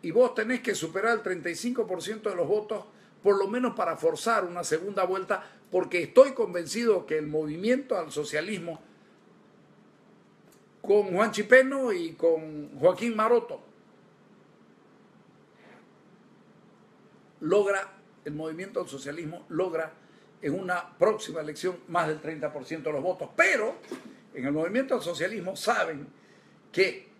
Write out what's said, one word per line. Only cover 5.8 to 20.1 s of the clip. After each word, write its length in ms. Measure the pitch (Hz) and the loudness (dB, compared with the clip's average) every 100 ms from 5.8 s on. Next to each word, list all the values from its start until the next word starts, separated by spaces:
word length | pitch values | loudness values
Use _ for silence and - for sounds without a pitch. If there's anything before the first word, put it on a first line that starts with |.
| 247 180 | 2 -2
estoy 300 | 156 - 277 | 4 6 6
convencido 760 | 254 202 175 160 220 233 190 - | 4 -2 -2 -4 -2 2 2 0
que 120 | 156 | -4
el 100 | 151 | 0
movimiento 720 | 156 156 160 208 254 277 208 | -2 -2 -4 0 0 0 -4
al 120 | 160 | -4
socialismo 680 | 151 143 151 180 196 170 156 - - - _ _ - _ - _ - - _ _ _ _ _ _ - _ _ | -6 -4 -4 -4 -6 -8 -12 -16 -20 -20 _ _ -20 _ -20 _ -20 -20 _ _ _ _ _ _ -20 _ _
con 320 | - 208 196 | 2 4 4
Juan 180 | 180 220 | 2 2
Chipeno 600 | 208 208 254 262 277 254 | 2 6 8 8 2 0
y 220 | 185 165 | 0 -4
con 680 | 160 165 160 160 151 147 143 | 2 2 2 0 -10 -12 2
Joaquín 380 | 160 185 233 220 | 2 4 -2 0
Maroto 440 | 220 240 - 156 - _ _ _ _ _ _ - - _ - _ _ _ _ _ - _ _ _ - - - _ _ - - - _ - - _ - _ - - - _ | 4 4 2 -12 -14 _ _ _ _ _ _ -20 -20 _ -20 _ _ _ _ _ -20 _ _ _ -20 -20 -20 _ _ -20 -20 -20 _ -20 -20 _ -20 _ -20 -20 -20 _
logra, 560 | 156 196 202 196 202 - - _ | 4 4 6 2 -2 -14 -20 _
el 100 | 151 | -10
movimiento 460 | 151 160 160 190 - | -8 -8 -8 -6 -6
al 80 | 180 | -6
socialismo 580 | 135 131 156 156 170 - | -10 -10 -10 -10 -10 -6
logra 440 | 160 185 165 160 - _ | -2 -2 -2 -6 -10 _